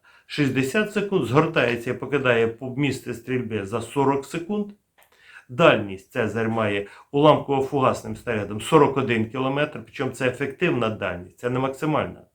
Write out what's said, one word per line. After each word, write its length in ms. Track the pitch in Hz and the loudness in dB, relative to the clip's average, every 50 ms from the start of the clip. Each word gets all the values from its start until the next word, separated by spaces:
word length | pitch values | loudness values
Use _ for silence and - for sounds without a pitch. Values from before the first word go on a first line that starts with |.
| _ _ _ _ _ | _ _ _ _ _
шістдесят 640 | - - - 147 131 - - 127 - - 214 214 - - | -8 -2 0 0 2 2 0 0 0 0 0 -2 0 -2
секунд, 320 | 208 196 202 196 180 131 | -4 -2 0 0 0 0
згортається 640 | 107 117 147 156 165 160 160 131 120 120 120 - 131 | 4 4 4 4 4 2 2 2 2 0 -2 -2 -4
і 40 | 120 | -6
покидає 540 | - 139 123 139 143 127 127 120 113 113 113 | -6 -4 -4 -2 0 2 2 4 4 2 2
по 280 | 113 - 135 123 120 | 0 -4 -10 -8 -4
місце 380 | 127 147 139 123 - - - 123 | -2 0 0 -2 -2 -6 -10 -10
стрільби 520 | 110 - - 131 123 113 107 110 104 98 | -10 -6 -4 -4 -4 -2 -4 -4 -6 -4
за 140 | 95 110 120 | -4 -4 -6
сорок 460 | 117 - - 139 139 135 139 139 - | -6 -4 -2 0 2 2 2 0 -2
секунд. 400 | - - 170 170 - 208 214 202 - - _ _ _ _ _ _ _ _ _ _ - - - - - | -6 -8 -8 -6 -4 -4 -4 -6 -6 -10 _ _ _ _ _ _ _ _ _ _ -20 -20 -20 -20 -10
Дальність 640 | 127 123 170 156 131 113 101 101 95 95 - _ - | 0 4 6 6 6 4 0 -4 -8 -12 -14 _ -4
Цезарь 360 | 131 113 107 98 113 113 110 | -2 -2 -2 -2 -2 -2 -2
має 380 | 113 113 110 104 101 101 101 - - - - _ - | 0 0 0 0 -2 -2 -4 -6 -12 -20 -16 _ 0
уламково-фугасним 1040 | 143 147 156 139 123 - - 139 135 131 135 - 139 127 123 - - - 110 110 | 4 6 6 6 6 2 0 -2 -2 0 0 0 2 2 2 2 0 -4 -8 -10
снарядом 440 | 110 - 123 117 107 101 90 104 107 | -8 -6 -4 -4 -4 -4 -4 -6 -8
сорок 360 | - - - 156 143 127 135 | -2 4 6 6 6 6 4
один 340 | 143 123 110 117 110 110 110 | 0 0 0 0 0 0 -2
кілометр, 500 | - 131 131 135 139 143 151 147 - 113 - | -4 -4 -4 -2 0 0 -2 -2 -4 -8 -16
причому 260 | - - - 135 127 | -14 -8 -6 -6 -4
це 180 | - - 135 123 | -4 -2 -2 -2
ефективна 640 | 120 - 139 139 139 - 180 170 143 123 113 110 | 0 -2 -4 -6 -4 -2 0 0 2 2 0 0
дальність, 480 | 107 92 101 95 87 90 90 92 - _ | -2 -2 -4 -4 -6 -6 -10 -14 -14 _
це 120 | - 123 | -6 -4
не 80 | 127 127 | -2 0
максимальна. 640 | 127 135 135 - 156 156 151 131 101 90 - - - _ _ | -2 -2 -4 -4 -2 0 0 0 0 -2 -6 -12 -18 _ _